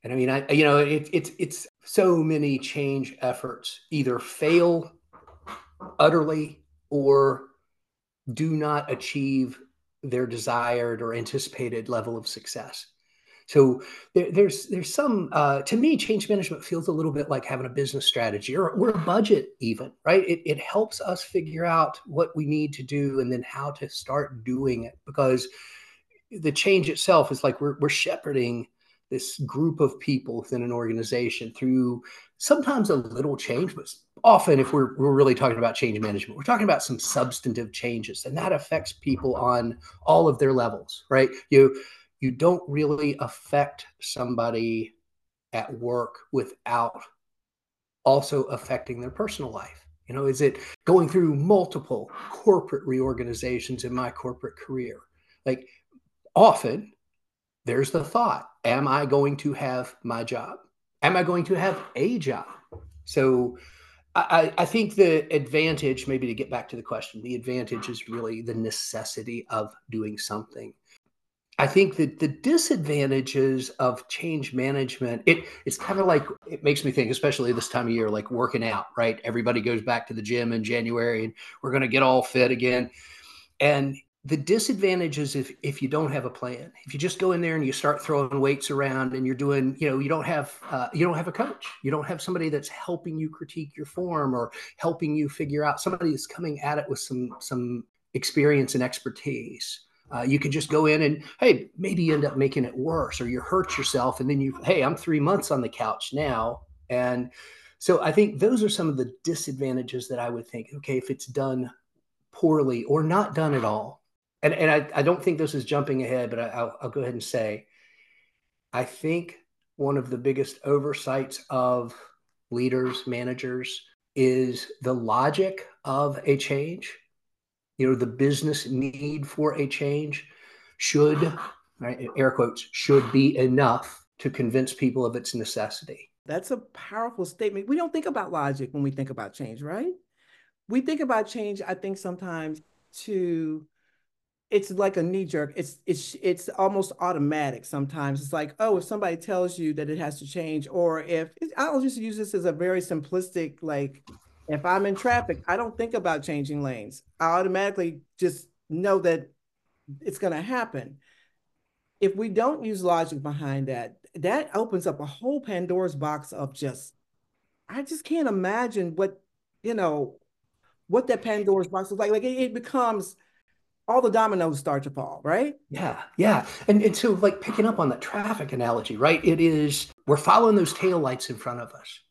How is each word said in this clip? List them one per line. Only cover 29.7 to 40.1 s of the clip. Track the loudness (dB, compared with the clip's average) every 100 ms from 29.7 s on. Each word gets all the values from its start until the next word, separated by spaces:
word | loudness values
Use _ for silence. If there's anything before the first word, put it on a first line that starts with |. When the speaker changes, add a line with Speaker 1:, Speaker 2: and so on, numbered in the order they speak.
| 2
Speaker 1:
of | 0 2
people | -2 -2 -2 -8
within | -6 -4
an | -2
organization | -4 -2 -2 -2 -2 -2 -4 -10
through | -4 0 2 2 -2 -10 -20 -20 _
sometimes | 2 4 4 2 4
a | 2
little | 0 -4 -4 -4
change, | -4 -2 -2 -6
but | -14 -18 _ 4
often | 8 8 8 4
if | 6
we're, | 2 2 2
we're | 4
really | 6 6 6
talking | 2 2
about | 0 0
change | -2 0
management, | -2 -4 -6 -8
we're |
talking | 0 2 4
about | 2
some | 0 -4
substantive | -2 0 0 -2 -4 -4 -6
changes, | -6 -6 -6 -8 -10 -8
and | -4
that | 0
affects | 0 0 -4 -4
people | -6 -2 0 0 0
on | 2 2 0 -6 -16 -6
all | 4